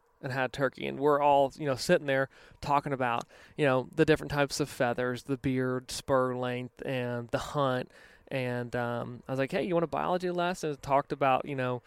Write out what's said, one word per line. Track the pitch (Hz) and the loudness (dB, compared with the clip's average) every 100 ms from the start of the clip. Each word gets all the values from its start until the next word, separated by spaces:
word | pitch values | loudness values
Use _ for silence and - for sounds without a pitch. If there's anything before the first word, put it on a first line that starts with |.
| _ _ | _ _
and | 135 | -6
had | 131 127 | -2 -2
turkey, | - 131 - 139 | 0 -2 -2 -6
and | 135 | 0
we're | 143 143 | 2 4
all, | 143 143 135 - | 6 6 4 0
you | 147 | -4
know, | 123 | -2
sitting | - 180 143 | 2 2 2
there | 135 135 - - - | 0 0 -6 -20 -8
talking | - 143 147 | 0 0 0
about, | 131 123 120 - - - - | 0 0 0 -4 -14 -14 0
you | 143 | 2
know, | 127 123 - | 2 0 2
the | 156 | 4
different | 151 151 | 4 0
types | 147 139 - | 0 0 0
of | 143 | -4
feathers, | - 123 120 127 123 | 0 0 0 -2 -4
the | - 131 | -4 -2
beard, | 139 127 127 127 127 | 0 0 0 -2 -6
spur | - - 135 127 123 | -8 0 2 2 0
length, | 123 123 127 - - | -4 -4 -8 -10 -6
and | 127 123 120 117 | -4 -4 -4 -4
the | 135 | -4
hunt. | - 147 135 127 - - - - - | -2 0 0 0 -4 -12 -20 -20 -8
And, | 135 123 123 120 123 | -4 -2 -4 -4 -4
um, | 120 120 120 123 - | -2 -4 -6 -10 -6
I | |
was | 131 | -4
like, | 135 | -2
"Hey, | 185 | -2
you | 214 170 | 0 0
want | |
a | 165 | 0
biology | 143 156 180 180 | 0 0 0 -2
lesson?" | 175 175 185 156 | -2 -2 -2 -6
And | 139 | -6
talked | 139 139 - | 0 2 2
about, | 139 139 127 - | 0 2 2 0
you | 135 | -4
know, | 127 123 | -2 -4